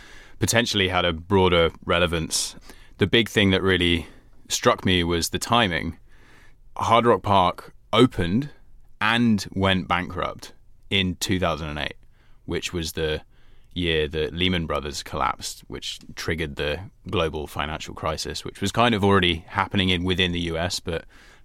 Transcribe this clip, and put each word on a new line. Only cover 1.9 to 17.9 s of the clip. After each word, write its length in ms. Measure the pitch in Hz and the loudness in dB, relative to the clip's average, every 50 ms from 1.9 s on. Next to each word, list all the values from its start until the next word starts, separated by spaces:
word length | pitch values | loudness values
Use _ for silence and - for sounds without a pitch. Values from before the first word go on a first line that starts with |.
| 87 87 90 85 85 82 78 - - - - - - - - - - - - - - - | 2 2 2 2 0 -2 -4 -2 -4 -4 -4 -4 -10 -14 -20 -20 -20 -20 -20 -20 -2 -2
The 80 | 104 | 0
big 220 | 90 - 117 110 - | 2 4 2 2 2
thing 220 | - 110 101 95 | 2 4 4 4
that 120 | 95 92 90 | 4 4 4
really 440 | 95 92 87 90 87 87 82 80 - - - - - - - - - | 4 2 4 4 4 2 2 -2 -6 -16 -20 -20 -20 -20 -20 -10 -6
struck 360 | - - - 123 110 - - | -6 0 2 2 2 2 2
me 180 | 104 92 90 85 | 2 2 2 2
was 280 | 85 85 85 80 - | 2 0 0 -2 -2
the 100 | - - | -4 -6
timing. 560 | - - 117 120 117 92 85 - - 80 80 - - - - - - - - - - - - - - - - | -2 0 2 2 2 2 0 -2 -4 -6 -8 -10 -16 -20 -20 -20 -20 -20 -20 -20 -20 -20 -20 -20 -20 -20 -8
Hard 300 | - - - 113 120 117 | -6 0 2 4 4 6
Rock 160 | 120 107 92 - | 4 4 2 2
Park 520 | 107 101 98 90 90 - - - - - - - - 104 | 2 4 4 4 4 2 -2 -12 -20 -20 -20 -12 -2 4
opened 580 | 110 127 127 - - 90 85 95 123 139 143 - - - - - - - - - - | 6 6 6 4 0 -2 0 0 -2 -2 -4 -10 -18 -20 -20 -20 -20 -20 -20 -8 -2
and 440 | 104 107 117 117 120 117 110 98 - - - | 0 0 2 2 4 2 2 2 -2 -6 -4
went 340 | 95 95 95 95 92 - - | 0 2 2 2 2 0 0
bankrupt 640 | 87 87 87 - 87 - - - - - - - - - - - - - - - | 0 -2 -2 -4 -6 -4 -4 -4 -6 -10 -16 -20 -20 -20 -20 -20 -20 -20 -10 -2
in 280 | 107 98 95 92 87 | 0 0 0 0 -2
two 240 | - - - 98 90 | -4 -4 -2 -2 0
thousand 300 | 92 85 80 73 80 76 | 0 0 -2 -2 -4 -8
and 80 | 73 73 | -6 -6
eight, 180 | 69 - - - - - - _ - - - - _ | -8 -8 -10 -14 -20 -20 -20 _ -20 -20 -20 -20 _
which 280 | - 85 82 - - - | -6 -6 -6 -6 -4 -6
was 200 | 90 82 76 - | -4 -6 -6 -4
the 300 | 82 80 78 76 76 - - - - - - - - - - - | -4 -2 -2 -2 -4 -6 -12 -20 -20 -20 -20 -20 -20 -20 -14 -8
year 360 | 87 87 85 80 78 76 73 | -4 -2 0 0 0 0 -2
that 260 | 78 78 76 64 73 | -2 -4 -4 -4 -2
Lehman 320 | 85 90 92 90 87 82 | 0 0 0 2 0 -2
Brothers 340 | 76 73 71 69 73 69 - - | -2 -4 -4 -4 -6 -8 -10 -12
collapsed, 560 | - - 73 65 - - - - - - - - - | -8 -6 -4 -2 -2 -2 -4 -8 -12 -12 -12 -14 -14
which 320 | 62 65 - - - - - - - | -14 -12 -10 -12 -12 -12 -14 -18 -14
triggered 400 | - - - 87 78 82 73 69 | -10 -6 -4 -4 -4 -4 -6 -6
the 240 | - 76 73 73 85 95 - - - - 87 | -4 -4 -4 -4 -6 -8 -14 -18 -18 -12 -6
global 380 | 92 95 82 80 76 78 71 | -2 -2 -2 0 -2 -6 -8
financial 480 | - - - 71 76 78 76 - - | -8 -8 -8 -6 -6 -6 -8 -10 -12